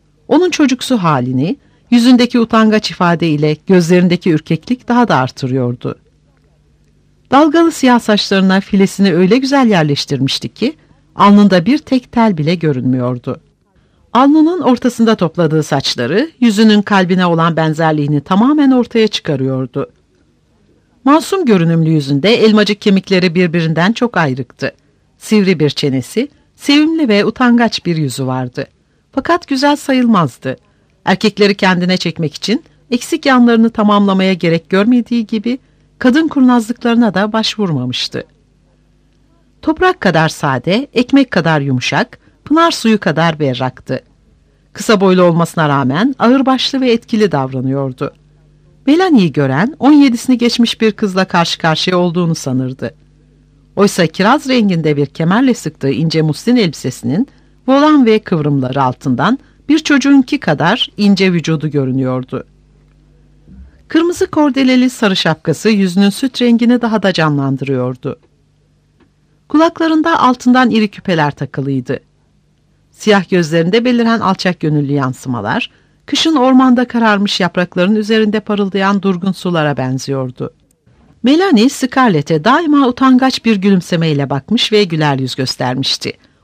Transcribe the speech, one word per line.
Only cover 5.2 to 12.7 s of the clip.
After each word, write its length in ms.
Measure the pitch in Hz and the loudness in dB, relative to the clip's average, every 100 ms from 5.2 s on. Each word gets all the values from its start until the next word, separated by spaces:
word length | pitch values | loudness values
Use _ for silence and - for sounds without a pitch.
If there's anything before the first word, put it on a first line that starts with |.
| 131 - 131 131 123 123 - 120 _ _ _ _ _ _ _ _ _ _ _ _ - | -2 -4 -4 -2 -4 -6 -10 -12 _ _ _ _ _ _ _ _ _ _ _ _ 0
Dalgalı 420 | 262 311 320 330 | 2 4 4 0
siyah 280 | - 254 240 | 2 2 2
saçlarına 600 | - 202 - 196 190 190 | 2 -2 0 0 2 2
filesini 540 | - 196 190 - 196 | 0 0 0 2 0
öyle 240 | 165 185 240 | 2 2 2
güzel 300 | 262 285 240 | 2 2 2
yerleştirmişti 800 | 190 151 143 - 139 135 - 117 | 2 0 -2 -4 -4 -4 -4 -10
ki, 280 | - 254 - _ _ _ - | -6 -6 -6 _ _ _ 0
alnında 500 | 202 202 202 185 170 | 4 6 6 4 2
bir 120 | 294 | -2
tek 340 | - 262 - | 0 -4 -2
tel 260 | 240 226 165 | 0 0 0
bile 160 | 147 | -2
görünmüyordu. 840 | 175 160 | -2 -2